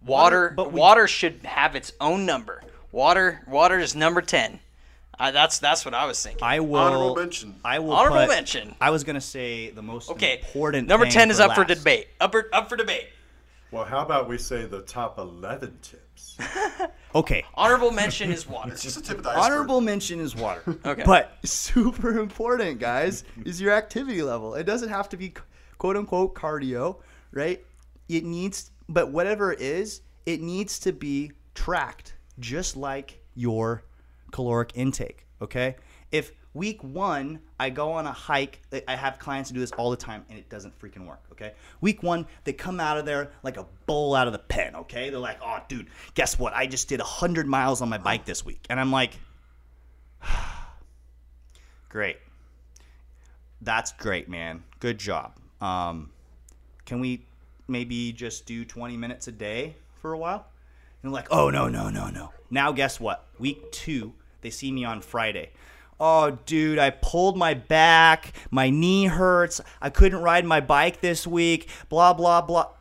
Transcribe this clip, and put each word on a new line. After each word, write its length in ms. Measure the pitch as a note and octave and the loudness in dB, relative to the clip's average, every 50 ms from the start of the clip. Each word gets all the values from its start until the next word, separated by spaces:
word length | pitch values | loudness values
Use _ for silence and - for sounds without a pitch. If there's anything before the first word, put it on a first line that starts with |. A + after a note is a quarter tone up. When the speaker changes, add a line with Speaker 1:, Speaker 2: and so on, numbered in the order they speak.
| - | -2
Speaker 1:
Water, 340 | - C3 C3+ D#3+ F3 F3 F3+ F3 E3+ | 2 6 8 8 8 8 6 2 2
Speaker 2:
Water, 40 | D#3 | 0
Speaker 1:
but 160 | D#3 F#3 - E3+ | -2 -4 -2 2
we 80 | D#3 | 8
Speaker 2:
water 260 | D3+ F#3 G#3+ A3+ A3 F#3 | 10 10 10 10 8 4
should 360 | - - - E3 D#3 - - | 2 0 0 -2 -2 -4 -12
have 300 | - - - C#3+ D#3 C#3+ | -8 -2 2 2 2 2
its 180 | C3+ - - - - | -2 -10 -10 -12 -4
own 240 | C#3 D3+ F3 G3 G3 | 0 0 0 0 0
number. 360 | F#3 D3+ B2+ A2+ G#2 - - - - - - - - - | -2 -2 -2 -4 -8 -14 -14 -16 -20 -20 -20 -20 -10 -2
Water, 500 | A2+ C3 D#3 F3 F#3 F#3 F#3 E3+ D3 - - | 2 4 6 6 6 4 2 2 -2 -12 -2
water 300 | C3 C#3+ D#3+ F3+ F#3 F#3 | 4 6 6 6 6 4
is 160 | E3+ C3 B2+ | 0 0 0
number 240 | C#3+ D#3 D#3+ F3 F3 | 2 2 4 4 2
ten. 400 | F3 - - D3+ A#2 A2 - - - - _ - - - - - - - - - | 0 2 0 0 0 0 -4 -10 -20 -20 _ -20 -20 -20 -20 -20 -20 -20 -8 -2
Uh, 120 | B2 C3+ | -2 0
that's, 280 | C3+ C#3+ D3+ D#3+ - - | 4 6 4 4 4 0
that's 260 | - D3 D#3 E3 - | 2 2 2 2 0
what 80 | C#3 A#2+ | -4 -4
I 140 | A#2+ C#3+ | -2 -2
was 160 | C#3+ A#2+ - - | -2 -4 -6 -8
thinking. 200 | G#2+ G#2 - A#2+ | -8 -8 -4 -2
Speaker 1:
I 180 | A#2 C3+ D#3 | 0 0 0
will, 180 | D#3+ D#3 D3 C#3+ | 0 0 2 4
Speaker 3:
Honorable 340 | - C3+ C3+ C3 C3 B2+ B2+ | 4 4 4 4 0 0 0
mention. 380 | E3 F3 F3 E3+ - A2+ G#2 F#2+ - - | -2 -4 -6 -8 -12 -12 -12 -18 -8 -4
Speaker 1:
I 160 | A#2+ B2+ D3+ | -2 -2 -2
will 140 | D#3+ D#3 D3+ | 0 2 4
Speaker 2:
Honorable 280 | F3 A#3 C#4+ - - | 6 6 6 8 6
Speaker 1:
put, 80 | C3 B2+ | 6 6
Speaker 2:
mention. 440 | - - - - - B2+ G#2+ G#2+ G#2 - | 4 0 0 -4 -6 -8 -8 -10 -6 0
Speaker 1:
I 80 | - C#3+ | 2 2
was 160 | D#3 D#3 C#3+ | 2 2 0
gonna 160 | D3+ D3 C#3 | -4 -6 -6
say 480 | C3+ - - C3+ B2 A#2+ A#2 A#2 A2+ A2+ | -8 -8 -10 -8 -6 -6 -6 -8 -8 -12
the 120 | - A2 G#2+ | -12 -14 -12
most 260 | G#2+ A2+ A#2+ - - | -10 -10 -12 -10 -10
Speaker 2:
Okay, 280 | E3 E3 G3 D#3 C3 B2 | -6 -2 0 0 0 -2
Speaker 1:
important 500 | - - - C#3 D3+ D3+ D3 C#3 B2 - | -6 -8 -4 -2 -2 0 0 -2 2 4
Speaker 2:
number 160 | F#3+ A3 A#3+ | 6 6 6
Speaker 1:
thing 80 | A#3 A#3+ | 6 8
Speaker 2:
ten 180 | A3 A3+ A3 | 8 8 8
is 60 | G#3+ | 8
Speaker 1:
for 60 | F#3 G#3 | 8 8
Speaker 2:
up 100 | - - | 8 8
for 60 | G3+ | 6
Speaker 1:
last. 160 | F#3+ F3+ F3 D#3+ | 4 4 4 2
Speaker 2:
debate. 300 | D3 D#3+ C3+ A2 G#2 - - _ | 6 4 4 4 2 -6 -4 _
Up 120 | E3+ F#3+ F#3+ | 0 2 2
for, 160 | A3 G#3+ - - | 2 0 2 0
up 160 | G3+ A3 - | 0 0 0
for 60 | A#3+ | -2
debate. 320 | A3+ A3+ G3+ F3 C3 A2+ - - - _ _ - - _ _ _ - _ _ | -2 -2 -2 -2 -4 -6 -10 -18 -20 _ _ -20 -20 _ _ _ -20 _ _
Speaker 4:
Well, 140 | - A2+ A2 | -8 -8 -6
how 160 | G2+ B2+ C#3 | -4 -2 -4
about 280 | D3+ D3+ D#3 C#3 B2+ A2+ | -2 0 0 0 0 0
we 100 | A#2+ A#2+ | -6 -8
say 260 | - - B2+ A#2 A2 | -6 -6 -6 -6 -6
the 160 | G2+ G2 F#2+ F#2+ | -8 -10 -12 -12
top 360 | - - B2 A#2+ A2 - - | -12 -8 -8 -8 -8 -8 -10
eleven 600 | F#2+ F2+ F2 F2 F2+ G2 A#2+ C#3 C3+ A2 F2 - - | -12 -12 -12 -14 -10 -10 -10 -10 -10 -14 -16 -18 -20
tips? 560 | - - - _ _ _ - - - - - | -20 -20 -20 _ _ _ -20 -20 -20 -14 -12
Speaker 1:
<laughs> 80 | A#3 - - F#4 G4+ F#4+ - - F#4+ E4+ - - - - - | -12 -8 -6 -4 -4 -6 -4 -6 -8 -8 -8 -14 -20 -2 0
Okay. 320 | D#3+ D#3+ - C3+ F2+ - - - | 0 0 2 0 -2 -2 -6 -4
Speaker 2:
Honorable 340 | - F#3+ A3+ B3 B3+ A#3+ A#3+ | 0 2 4 4 4 2 0
mention 400 | A#3 G#3 G3+ G3+ - - G#3 F#3+ | 0 0 -2 -2 -2 -4 -4 -4
is 160 | E3+ E3 - - | -4 -6 -6 -12
water. 220 | - A#2+ A2+ B2 | -12 -12 -10 -12
Speaker 3:
It's 120 | A#2 - - | -12 -10 -10
just 120 | C3 B2 | -10 -10
a 60 | D4+ - | -10 -10
tip 160 | - - G3+ | -10 -10 -8
of 60 | - | -6
the 60 | - | -2
iceberg. 120 | - C#3 F#3+ | 0 2 2
Speaker 1:
Honorable 380 | A#3+ C#4+ D4 D4 B3+ C4+ B3+ | 4 2 0 0 2 2 2
mention 400 | A#3+ A3 G3+ G3+ G3 - E3+ E3 | 2 2 -2 -4 -4 -6 -6 -6
is 160 | D#3+ C#3+ A2 | -8 -8 -6
water. 260 | A2+ A2+ G#2 F#2 F2 - - E3 - | -4 -4 -4 -4 -6 -6 -8 -8 -6
Speaker 2:
<laughs> 60 | - | -4
Okay. 160 | C#3 C#3+ - - | -6 -4 0 4
Speaker 1:
But 280 | - F#3+ E3 B2 - - - - | 6 6 6 6 2 -10 -10 -8
super 720 | - - - - - - B3+ A3+ A#3+ B3 - - B3 A3 A#3 | -6 -6 -6 -4 0 2 2 2 2 0 -2 -2 -2 0 0
important, 580 | G#3+ G#3 - - A3+ A#3 B3 B3 A3 F3 D3 A2+ | -2 -4 -4 -6 -2 0 0 0 0 -4 -4 -4
guys, 460 | B2 A#2+ A#2+ C3 D3+ F3+ G3 - - - - A#2 A2 | -4 -2 0 0 0 -2 -2 -6 -10 -16 -18 -12 -10
is 160 | D#3+ F3 E3+ | -10 -8 -2
your 120 | F#3+ G3+ G#3 | 0 2 2
activity 500 | G#3+ G#3+ A3 - D#4+ C#4+ C4+ A#3+ F3+ D#3 | 2 2 -2 -8 -8 -6 -4 -4 -4 -2
level. 320 | C3+ A#2+ A#2 A2 A2 A2 | -2 -4 -6 -6 -8 -8
It 80 | C#3 E3 | -4 -4
doesn't 280 | F3+ G#3+ B3 A#3+ A3 | -2 -2 -2 -4 -6
have 180 | G#3 G3 G3 G3+ | -6 -6 -6 -6
to 80 | - | -8
be 140 | F3 F#3+ F#3 | -12 -12 -14
qu-, 120 | - - - - - - - - - - | -14 -16 -20 -20 -20 -20 -20 -20 -16 -6
quote 180 | - F#3 G3 | -4 -2 -2
unquote 400 | G3+ G#3 G3+ - F3+ F#3 F#3+ F#3 | -2 -4 -2 0 0 0 0 -2
cardio, 640 | - - D#3 D#3 D3+ C#3 C3 B2+ A#2+ C3 E3+ G3 - - - - - - - - | -6 -6 -6 -4 -4 -4 -4 -4 -2 -4 -4 -6 -8 -18 -20 -20 -20 -20 -12 -6
right? 320 | C#3 C#3+ E3 F#3 F3+ - - - - - - - - - - | -4 -4 -4 -4 -6 -10 -20 -20 -20 -20 -20 -20 -20 -12 -4
It 140 | E3 E3 E3 | -4 -4 -4
needs, 460 | E3 E3+ E3+ F3+ G3+ F#3+ - - - - _ - - | -4 -6 -6 -6 -6 -8 -10 -14 -16 -20 _ -18 -4
but 220 | D#3+ E3+ D#3 A#2+ | 0 0 0 0
whatever 420 | C#3 D#3+ F3 G3 G#3+ G3+ G3+ F#3+ D#3+ | -2 -2 -2 -2 -2 -2 -2 -2 -2
it 80 | - | -4
is, 420 | B2 C3+ D3 F3 G#3 G#3+ - - - _ _ _ _ | -4 -6 -4 -4 -6 -8 -10 -16 -18 _ _ _ _
it 160 | - E3+ D#3 | -8 -8 -6
needs 380 | D#3+ E3+ F3 F#3 G#3 F#3+ - - | -6 -8 -6 -6 -6 -8 -8 -6
to 120 | - F#3+ F3 | -4 -4 -4
be 400 | C#3+ D3 D3 C#3 C#3 D3 D3 - - - - _ | -4 -6 -6 -6 -6 -6 -8 -12 -20 -20 -20 _
tracked 580 | - - - F3+ E3+ C#3+ A#2 - - - - - - - - - - | -6 -4 -2 -2 -4 -4 -6 -10 -18 -20 -20 -20 -20 -20 -20 -20 -16
just 380 | A#2+ A#2 B2+ D#3+ F#3 - - | -12 -8 -8 -6 -6 -6 -8
like 440 | C3+ C3+ C#3 C3+ C#3 C#3 - - - - - - | -8 -8 -8 -8 -8 -10 -14 -20 -20 -20 -20 -12
your 480 | A#2+ A#2+ A#2+ A2+ A2 A2+ A2+ A#2 A#2 - - - - _ - - _ - - | -6 -4 -2 -2 -2 -2 -2 -4 -6 -10 -20 -20 -20 _ -20 -20 _ -20 -16
caloric 400 | - - B2+ B2 A#2 A#2 A#2 A#2 - | -10 -8 -4 -2 -2 -2 -2 -4 -4
intake, 500 | A#2+ B2+ C3 C3+ - - - - - - _ - - G#2 | -4 -4 -4 -2 -4 -8 -8 -10 -18 -20 _ -16 -14 -14
okay? 320 | - - B2+ B2+ C3 C3 - - - - - - - - | -8 -6 -4 -4 -4 -6 -8 -18 -20 -20 -20 -16 -6 -6
If 180 | D#3 C#3+ - - - - - - | -6 -6 -6 -14 -20 -20 -18 -12
week 280 | C#3+ F#3 G#3+ G#3+ G#3+ - | -8 -8 -8 -8 -10 -14
one, 560 | C3+ C3+ F3 G3 G3+ D#3 C#3+ C3+ C#3+ D#3 D#3 - - - - | -14 -8 -6 -4 -4 -4 -4 -6 -8 -12 -14 -18 -20 -10 -6
I 100 | B2+ C3+ | -6 -6
go 220 | B2+ C#3 D3 D#3 E3 | -4 -4 -6 -4 -4
on 140 | D#3+ D#3 | -6 -6
a 60 | D3 B2+ | -8 -10
hike, 480 | - - - D3+ C#3 C#3 C#3 - - - - - | -12 -6 -2 -2 -2 -2 -2 -8 -18 -20 -12 -12
I, 100 | C#3 - - | -12 -8 -8
I 80 | C3 | -8
have 240 | B2 C3 C3+ C3+ - | -4 -4 -6 -6 -6
clients 300 | - D3 C#3 C3+ C3+ - | -10 -8 -8 -8 -8 -8
who 40 | C3 | -6
do 60 | B2+ | -6
this 100 | B2 A#2+ - | -6 -6 -6
all 180 | - A#2 B2 B2 | -4 -4 -4 -4
the 40 | |
time, 280 | A#2+ - A#2+ A2 G#2 - _ | -4 -8 -14 -14 -16 -18 _
and 80 | A2 | -20
it 120 | G#2+ - _ | -20 -20 _
doesn't 280 | - G#2 F#2+ G2+ - - | -18 -16 -16 -18 -20 -20
freaking 260 | - G2+ - G2 F#2 | -20 -20 -20 -18 -18
work, 160 | E2+ D2 - _ - | -18 -18 -20 _ -20
okay? 220 | - - A2 G#2+ - - - - - - | -20 -16 -16 -16 -16 -18 -20 -20 -14 -2
Week 220 | - G3+ G#3+ - - | -2 -2 -2 0 -2
one, 240 | F3 F3 E3+ E3 - - - - | -2 -2 -2 -4 -8 -14 -12 -10
they 100 | - C3+ | -10 -8
come 280 | - - F#3 F#3 F3+ | -8 -8 -10 -8 -6
out 180 | E3 D3+ D3+ D3+ | -4 -2 -2 -2
of 60 | D3 | -4
there 240 | D3 D3 C#3 C#3+ C#3+ - - - | -4 -4 -6 -6 -8 -12 -12 -12
like 120 | C3+ B2 | -12 -10
a 100 | - - - - - _ | -10 -16 -18 -20 -16 _
bull 300 | - D#3 D3 D3 C#3+ C#3 | -4 -4 -2 0 0 2
out 100 | C3 B2+ | 2 2
of 60 | A#2+ G#2+ | 0 -2
the 80 | G2+ | -8
pen, 340 | - _ - - F2+ C#2 - | -8 _ -4 -4 -4 -4 -6
okay? 360 | D#2+ E2 - - A#2+ B2+ C#3 | -14 -18 -14 -12 -10 -10 -8
They're 100 | C#3 B2+ | -10 -10
like, 180 | B2 A2+ G#2+ - | -10 -10 -10 -10
"Oh, 180 | B2 A2+ A2+ G2+ - - | -10 -10 -10 -10 -10 -12
dude, 180 | C3+ A#2+ G2 - - - - - - | -12 -12 -12 -14 -20 -20 -20 -12 -2
guess 220 | - C3+ B2 - - | -2 -2 0 0 -2
what? 120 | B2 A2 G2+ | -2 -2 -2
I 140 | A#2 C3 | -2 -4
just 220 | C3+ C3 B2 - - | -4 -4 -8 -6 -4
did 100 | C#3 A#2+ | -4 -6
a 60 | - | -6
hundred 420 | - - - - F3 F3 D#3+ D#3 | -6 -6 -4 -2 -2 -2 -2 -2
miles 340 | C#3 C3+ C3+ C3 C3 C3+ - B2 | 0 0 2 2 2 0 0 -2
on 60 | A#2 | -4
my 100 | A2+ G#2+ | -4 -4
bike 260 | F2+ G2+ G#2+ A#2 - | -2 -2 -2 -2 -4
this 200 | - F2 - - | -8 -10 -10 -10
week." 220 | - - - - - | -10 -12 -14 -10 -8
And 120 | A#2+ C3 | -4 -4
I'm 100 | C3 C3+ | -2 0
like, 220 | C3 C3+ B2+ A#2+ - - - - - - _ _ _ - - - - - _ - - _ - - - - | 0 0 0 -2 -4 -12 -20 -20 -20 -20 _ _ _ -20 -20 -20 -20 -20 _ -20 -20 _ -20 -20 -20 -14
<sighs> 80 | - - - - - - - - - - - - - - - _ - - - - _ - - - - - - - - - _ - - - | -2 -2 0 0 0 -6 -10 -12 -14 -16 -18 -20 -20 -20 -20 _ -20 -20 -20 -20 _ -20 -20 -20 -20 -20 -20 -20 -20 -20 _ -20 -20 -12
"Great. 300 | - G#2+ G#2 F#2+ - - - - - - - - - - - - - - - - - - - - - - - - - - - - - - | -6 -4 -4 -4 -4 -8 -14 -20 -20 -20 -20 -20 -20 -20 -20 -20 -20 -20 -20 -20 -20 -20 -20 -20 -20 -20 -20 -20 -20 -20 -20 -20 -20 -14
That's 320 | A2+ A#2 A2+ A2+ A2+ - - | -4 -2 -2 -2 -2 -4 -12
great, 360 | - - A2 F#2+ F2 - - | -8 -6 -4 -4 -4 -6 -8
man. 340 | F2+ E2+ E2 E2 D#2+ E2+ F2 - - - | -10 -10 -10 -10 -10 -12 -16 -20 -18 -8
Good 180 | - A#2+ A#2+ G#2 | -6 -6 -6 -6
job. 340 | G2 G2+ F#2 D#2+ C2 B1 - - - - _ _ | -6 -6 -6 -6 -6 -8 -16 -20 -20 -20 _ _
Um, 500 | G#2 G2 F#2 F2+ F2 E2+ E2+ E2 D#2 D2 - - - - - - - - - - - - - - - | -6 -4 -4 -2 -4 -4 -6 -10 -12 -16 -20 -20 -20 -20 -20 -20 -20 -20 -20 -20 -20 -20 -20 -20 -16
can 140 | - B2+ B2 | -10 -8 -6
we 260 | B2+ B2+ B2 B2 - _ - - - - - - - - | -4 -4 -6 -8 -10 _ -20 -20 -20 -20 -20 -20 -12 -8
maybe 440 | B2+ B2 B2 A#2+ B2 A#2+ A#2+ A#2+ A#2 | -8 -8 -6 -6 -6 -6 -6 -8 -8
just 340 | A#2 B2 A#2 A2 - - | -10 -12 -12 -12 -12 -14
do 180 | - A#2+ A#2 A#2 | -12 -12 -12 -12
twenty 320 | A#2 - A#2+ A#2+ A#2+ A#2+ | -12 -14 -16 -14 -12 -10
minutes 320 | A#2 A#2+ A#2+ A#2+ A#2+ - - | -10 -10 -10 -10 -12 -14 -16
a 40 | A2+ | -14
day 440 | G#2+ G#2+ G#2 G#2+ A#2 C#3 D#3 D#3 - - - - - | -12 -10 -8 -8 -8 -8 -10 -12 -20 -20 -20 -20 -16
for 120 | - D#3+ D#3+ | -12 -10 -10
a 60 | D#3+ | -8
while?" 280 | D#3+ E3+ F#3+ G#3 - - - _ - - - - _ - - - - | -6 -8 -8 -8 -10 -18 -20 _ -20 -20 -20 -20 _ -20 -20 -16 -12
And 80 | C3+ C3+ | -10 -10
they're 20 | C3 | -10
like, 80 | - - | -6 -2
"Oh, 200 | D#3 D#3+ D2 C#2+ | 2 2 2 2
no, 180 | C#3 C#3 C3 - | 2 0 -2 -2
no, 220 | - - G#1 G1+ | -2 -4 -6 -6
no, 180 | G#1+ G#1 G1+ G1+ | -6 -6 -6 -8
no." 240 | F2+ F2+ F2 - - - - - | -10 -10 -14 -14 -18 -20 -16 -6
Now 220 | A#2+ C3+ C#3 D3 D3 | -2 0 0 0 0
guess 280 | C3 C#3 C3 - - | 0 -2 -2 -4 -6
what? 260 | - G#2+ F#2+ - - - - - | -8 -8 -8 -8 -12 -20 -16 -6
Week 320 | A2+ C#3 C#3 - - - - | -6 -6 -6 -6 -12 -16 -16
two, 420 | - - - D#3 B2+ G#2+ A2+ A2+ - _ - _ _ | -12 -8 -6 -6 -6 -6 -8 -14 -20 _ -20 _ _
they 100 | - A#2 | -14 -14
see 220 | G#2+ - - C3+ C3 | -12 -10 -8 -8 -6
me 120 | C3 B2 | -6 -6
on 160 | A#2 A2+ G#2 | -6 -8 -10
Friday. 500 | F#2 - - A#2 A2+ A2 G#2 F#2+ D#2+ - - - - - - - - - - _ | -12 -8 -4 -4 -2 -2 -4 -6 -10 -14 -18 -20 -20 -20 -20 -20 -20 -20 -8 _
"Oh, 400 | D3+ D#3+ D#3+ D#3+ D#3 D3 C#3 A#2 - | 4 6 6 6 6 4 0 -4 -8
dude, 320 | - D#3+ D#3 D#3 D#3 D3+ D3+ | -2 0 0 2 2 4 4
I 120 | C#3+ C#3 | 4 2
pulled 460 | - - - - - E3 F3+ G3 F#3 | 2 0 -4 -2 2 2 2 2 2
my 180 | F#3 F3 E3 D3+ | 2 0 0 0
back. 800 | B2+ A2+ - D#3 D#3+ D#3+ E3+ E3 D#3+ E3 E3 D#3+ D#3+ - - - - - - | -2 -2 0 4 6 8 10 10 10 10 10 8 6 2 -12 -18 -18 -14 -4
My 200 | - C3 C3 C3 | 0 2 2 4
knee 360 | C3+ D3+ E3 F3+ F#3+ G3 G3 | 4 4 4 4 4 4 4
hurts. 540 | F#3+ D#3+ E3 F#3 F#3 F3+ F3 F3 E3+ - - - - - - - | 2 2 2 4 4 4 4 2 2 -2 -8 -12 -12 -16 -8 -8
I 80 | C#3+ | -8
couldn't 320 | D3 - D3+ C#3 - F3 E3+ | 6 8 8 8 8 4 2
ride 220 | E3+ E3+ F3 F3+ | 4 4 6 4
my 160 | E3+ D#3+ D#3 | 4 2 2
bike 400 | C3+ B2 D3+ C#3+ D3+ F3 F3 - | 4 4 4 6 6 4 2 0
this 260 | - F3 F3 D#3+ - | -2 -2 -2 -2 -4
week. 420 | F3 E3+ E3+ E3+ E3+ E3 D#3 - - - - - - | -2 0 2 4 4 2 0 -2 -8 -18 -18 -12 -4
Blah, 240 | D#3 D#3+ F3 F3+ F3+ | 4 6 8 8 8
blah, 260 | E3 E3+ F3 E3+ E3+ | 6 4 6 6 4
blah." 280 | - E3 E3+ E3+ D3+ - - - | 4 2 2 0 0 0 -4 -20